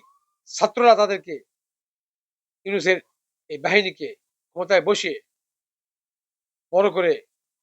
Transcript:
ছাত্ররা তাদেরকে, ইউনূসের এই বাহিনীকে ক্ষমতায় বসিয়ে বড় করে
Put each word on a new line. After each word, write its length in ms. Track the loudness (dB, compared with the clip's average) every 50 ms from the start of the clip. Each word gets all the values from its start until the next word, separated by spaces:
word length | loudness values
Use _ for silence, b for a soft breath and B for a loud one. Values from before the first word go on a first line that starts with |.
| _ _ _ _ _ _ _ _ _
ছাত্ররা 500 | -16 -8 -2 -2 -2 0 4 6 6 6
তাদেরকে, 440 | 6 4 -2 -2 -6 -10 -12 -14 -14 _ _ _ _ _ _ _ _ _ _ _ _ _ _ _ _ _ _ _ _ _ _ _ _ -10
ইউনূসের 340 | -6 -6 -4 -2 -2 -2 -2 -4 _ _ _ _ _ _ _ _ -16
এই 80 | -12 -8
বাহিনীকে 580 | -4 0 0 0 0 -2 -6 -10 -12 -14 -14 _ _ _ _ _ _ _
ক্ষমতায় 320 | -12 -10 -4 0 0 2
বসিয়ে 400 | 2 2 -2 -2 -2 -8 -8 -10 _ _ _ _ _ _ _ _ _ _ _ _ _ _ _ _ _ _ _ _ _ _ _ _ _ _ _ _ _ -4 0
বড় 180 | 0 2 2
করে 340 | 0 0 0 0 0 -2 -4 _ _ _ _ _ _ _